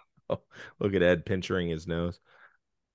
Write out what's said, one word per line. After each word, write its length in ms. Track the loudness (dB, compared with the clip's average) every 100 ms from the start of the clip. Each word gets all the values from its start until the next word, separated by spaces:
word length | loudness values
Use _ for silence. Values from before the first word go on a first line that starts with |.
| -20 _ -8
Oh, 100 | -8 _ -20 -16 -4
look 140 | 0
at 100 | 4
Ed 220 | 4 4 0
pinchering 420 | -4 -2 -2 -2
his 180 | -4 -4
nose. 360 | -2 -2 -6 _ -20 -20 _ _ _ _